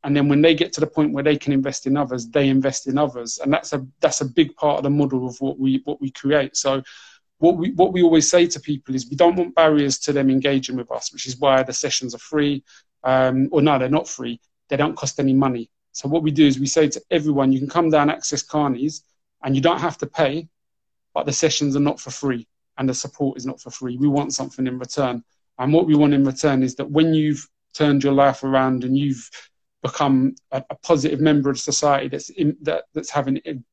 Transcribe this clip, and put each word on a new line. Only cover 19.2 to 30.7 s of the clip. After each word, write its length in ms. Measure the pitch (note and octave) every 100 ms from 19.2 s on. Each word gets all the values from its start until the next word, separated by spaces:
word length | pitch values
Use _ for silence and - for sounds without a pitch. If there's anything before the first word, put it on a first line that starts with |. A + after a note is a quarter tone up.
| _ _
and 120 | C3+ C3+
you 60 |
don't 200 | E3 -
have 160 | E3+ C#3+
to 80 | C#3+
pay, 420 | - D3 D3 D#3+ _ _ _ _ _ _ -
but 100 | C#3+
the 80 |
sessions 420 | C#3 D#3+ - C#3+ C#3
are 40 |
not 200 | C#3+ -
for 120 | -
free, 360 | - C#3 A#2+ A#2 _ _ -
and 100 | C3+
the 60 |
support 440 | B2 C#3+ _ C#3 C3
is 80 | B2
not 120 | D3
for 120 | -
free. 260 | - B2+ B2
We 100 | C#3+
want 260 | C#3+ C#3
something 340 | C3+ C#3 - C3
in 100 | B2+
return." 460 | B2+ - C3 A#2 - _ _ -
And 160 | C3
what 140 | D#3 F3
we 80 | D3+
want 180 | D3
in 100 | C#3+
return 380 | C3+ C3 D3+ C3+
is 140 | C3 -
that 160 | C#3
when 240 | D3 D#3+ D#3
you've 340 | D3+ C#3 - _ _
turned 300 | - D3+ C#3+
your 100 | C#3
life 300 | C#3 C#3 C3+
around 400 | C3+ C3+ C3 B2+
and 120 | B2+ C3+
you've 340 | C#3+ B2+ - - - _ _ _
become 540 | - - D3 C3+ C3+ - _
a, 120 | C3+
a 60 | -